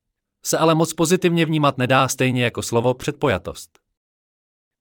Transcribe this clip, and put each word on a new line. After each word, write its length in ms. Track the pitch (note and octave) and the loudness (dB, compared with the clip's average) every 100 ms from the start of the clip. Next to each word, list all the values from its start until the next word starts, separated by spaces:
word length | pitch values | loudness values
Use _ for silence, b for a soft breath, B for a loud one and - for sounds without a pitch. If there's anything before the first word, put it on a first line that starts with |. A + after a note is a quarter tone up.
| _ _ _ _ | _ _ _ _
se 140 | - D3 | -6 0
ale 160 | D#3+ | 2
moc 180 | D#3+ E3 | 2 0
pozitivně 540 | - E3 F#3 F3+ E3+ D#3+ | -2 0 2 2 0 0
vnímat 320 | D#3 C#3+ B2+ | 0 0 0
nedá, 300 | B2+ C3 C3 | 0 2 0
stejně 360 | - B2+ B2 | 0 -2 0
jako 180 | A#2+ - | -2 -4
slovo 320 | - A#2 B2 | -2 0 0
předpojatost. 840 | B2 - C#3+ C#3+ F#2 E2 - - _ _ _ _ _ _ _ _ _ _ _ | -2 -6 -2 -2 -2 -6 -14 -18 _ _ _ _ _ _ _ _ _ _ _